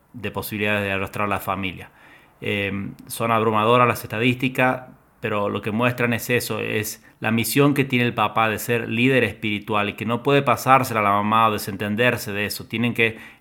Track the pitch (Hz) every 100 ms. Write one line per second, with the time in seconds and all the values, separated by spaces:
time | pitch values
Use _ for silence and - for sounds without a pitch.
0 | _ - 101 95 - 107 104 104 101 95
1 | 95 - 104 95 - 95 95 87 - -
2 | - - _ _ 110 104 98 98 101 -
3 | - - 117 113 110 107 107 123 120 110
4 | - 110 123 123 131 131 127 - - -
5 | _ _ 110 104 101 104 110 107 123 120
6 | 120 110 - 120 - 110 110 110 107 -
7 | - _ 110 113 110 139 143 139 135 123
8 | 120 117 104 110 110 104 - 117 113 113
9 | 127 135 107 - 110 104 - 104 104 101
10 | 110 120 143 139 131 113 131 131 110 110
11 | 101 101 104 113 113 104 107 98 104 104
12 | 123 110 - 101 101 - - 113 120 117
13 | 113 113 - -